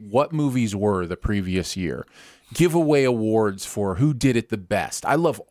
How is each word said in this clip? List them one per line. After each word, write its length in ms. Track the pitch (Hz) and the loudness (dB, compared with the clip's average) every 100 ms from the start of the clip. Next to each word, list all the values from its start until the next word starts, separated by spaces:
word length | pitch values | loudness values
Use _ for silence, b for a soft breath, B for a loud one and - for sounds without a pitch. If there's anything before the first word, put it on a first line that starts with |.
what 320 | 107 117 147 | -2 0 0
movies 420 | 156 143 127 113 98 | 0 0 0 0 2
were 300 | 104 95 87 | 2 2 -2
the 100 | 87 | -4
previous 580 | - 104 92 92 85 - | -2 -2 0 -2 -2 -4
year, 300 | 87 62 - B B B B | -4 -6 -10 B B B B
give 220 | 110 170 | 0 2
away 300 | 170 156 143 | 2 2 4
awards 600 | 131 120 110 110 104 95 | 4 2 0 2 0 -2
for 300 | - - 101 90 | -8 -4 -2 2
who 160 | 147 | 0
did 240 | 127 139 120 | 2 2 2
it 140 | - | -2
the 80 | 107 | -8
best. 480 | 90 101 80 - 78 | -2 -2 -2 -6 0
I 80 | |
love 260 | 143 170 107 - | 2 2 -2 -2